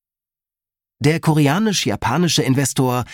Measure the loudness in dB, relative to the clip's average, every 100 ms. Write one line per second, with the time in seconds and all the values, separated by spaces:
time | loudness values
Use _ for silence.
0 | _ _ _ _ _ _ _ _ _ -4
1 | -2 0 0 2 2 2 0 0 -2 -4
2 | -2 0 0 0 0 0 0 0 -2 -2
3 | -6